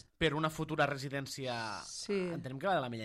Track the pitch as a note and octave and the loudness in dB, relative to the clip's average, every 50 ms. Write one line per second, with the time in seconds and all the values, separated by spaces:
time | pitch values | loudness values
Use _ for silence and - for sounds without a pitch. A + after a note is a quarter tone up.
0 | - - _ - E3 D#3 D3 D#3 D#3+ D#3 - - D#3 - D#3 D3+ C#3+ C#3 C#3+ C3 | -12 -14 _ 2 2 4 4 4 2 0 2 0 -2 0 4 4 4 4 4 -2
1 | C#3 C#3+ C3+ C#3 C3+ - - C#3+ C3 B2+ A#2+ A#2 A2+ G#2+ G2+ F2+ - - - - | -4 -2 -2 -2 -4 -4 -6 -4 -2 -2 -2 -2 -2 -4 -4 -6 -8 -8 -8 -8
2 | - - G3+ G3 F3+ F3 E3 - - B2+ C3 C3+ E3+ G3 F#3 D#3 B2+ B2 A#2+ A2 | -2 0 0 0 0 0 -2 -4 -4 -6 -6 -2 2 2 2 4 2 0 -4 -4
3 | G#2+ | -4